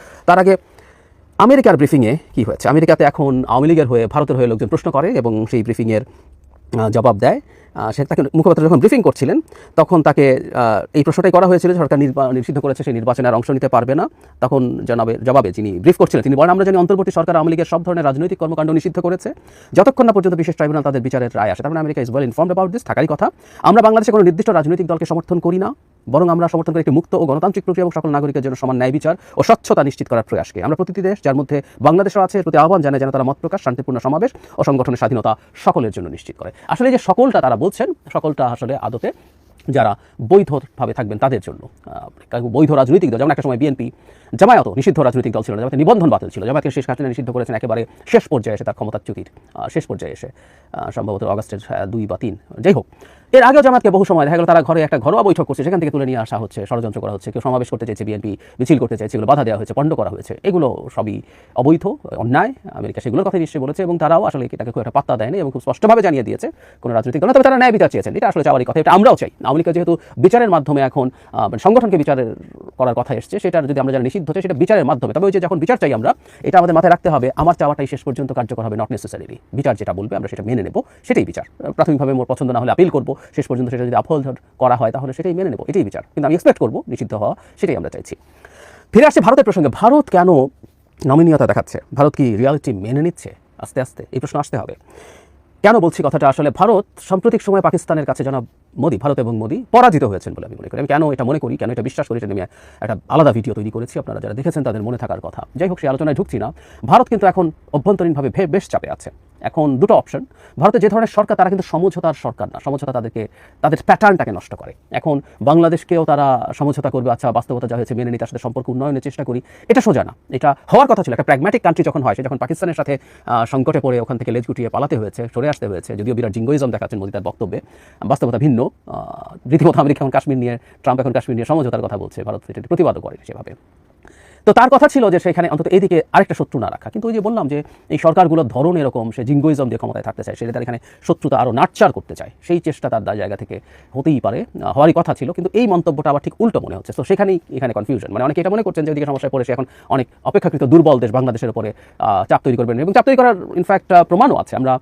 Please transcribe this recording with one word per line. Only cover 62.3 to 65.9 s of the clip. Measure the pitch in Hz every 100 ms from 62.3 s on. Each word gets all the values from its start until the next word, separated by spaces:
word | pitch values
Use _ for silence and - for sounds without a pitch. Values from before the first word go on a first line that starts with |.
| 139 220 262 196
আমেরিকা | - 107 -
সেগুলোর | 123 131
কথাই | 196 185
নিশ্চয়ই | 160 151
বলেছে | 131 151
এবং | 180 175
তারাও | 151 165
আসলে | 202 143 120
এটাকে | - 120
খুব | 127
একটা | 113
পাত্তা | 139 - 123
দেয়নি | 110 190
এবং | 147
খুব | 127
স্পষ্টভাবে | - 123 214